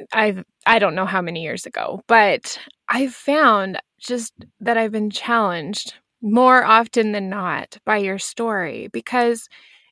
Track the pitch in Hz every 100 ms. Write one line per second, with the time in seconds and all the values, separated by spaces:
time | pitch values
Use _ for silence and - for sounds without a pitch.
0 | 208 220 214 190 - _ 214 226 190 165
1 | 190 190 175 165 160 - - - 55 190
2 | - 226 208 165 - - - _ - 233
3 | 269 - - 294 277 208 190 180 - _
4 | - 247 220 _ - _ 220 226 220 220
5 | 214 - - 233 202 170 156 208 - -
6 | _ _ 214 226 254 254 233 220 226 240
7 | 214 208 190 202 180 139 - - - 214
8 | 196 190 - - 233 208 165 113 - 233
9 | - 247 240 233 - - _ _ _